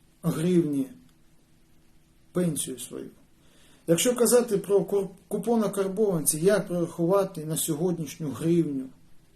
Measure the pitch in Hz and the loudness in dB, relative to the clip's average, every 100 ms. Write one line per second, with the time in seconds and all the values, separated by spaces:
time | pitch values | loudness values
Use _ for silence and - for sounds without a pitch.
0 | _ _ 170 156 170 180 151 139 131 - | _ _ -4 0 2 2 2 0 -4 -8
1 | - _ _ _ _ _ _ _ _ _ | -20 _ _ _ _ _ _ _ _ _
2 | _ _ _ 175 180 139 - 127 - 131 | _ _ _ -2 -2 -2 -6 -10 -12 -12
3 | - - _ _ _ - - - - 165 | -14 -18 _ _ _ -20 -20 -8 0 2
4 | 247 240 226 247 233 196 - 202 180 202 | 2 2 4 4 4 0 2 0 2 -2
5 | 190 - - 214 226 233 208 202 196 190 | -2 -8 -8 -4 0 0 0 0 -2 0
6 | 214 170 139 156 175 208 160 175 165 - | 0 0 0 2 4 4 2 -2 -2 -2
7 | 170 196 190 160 156 156 - 147 180 170 | 2 2 0 -4 -6 -4 -2 -2 -2 -2
8 | 143 - 156 117 160 170 151 139 131 - | -6 -8 -8 -2 2 2 2 -2 -8 -14
9 | - - - | -20 -20 -20